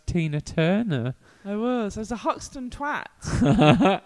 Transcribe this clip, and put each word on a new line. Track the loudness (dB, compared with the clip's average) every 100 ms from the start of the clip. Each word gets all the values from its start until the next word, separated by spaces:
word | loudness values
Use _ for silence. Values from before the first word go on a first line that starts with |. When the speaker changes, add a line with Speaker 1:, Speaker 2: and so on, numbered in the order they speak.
| -4
Speaker 1:
Tina | -2 -2 -4
Turner. | -4 0 2 2 0 -2 -4 -6 _ _
Speaker 2:
I | -8 -4
was. | -2 -2 -4 -6
I |
was | -8
a | -6
Hoxton | -4 -4 -6 -12 -12
twat. | -8 -6 -6 -10 _ -4 2
Speaker 1:
<laughs> | 4 6 6 6 4 2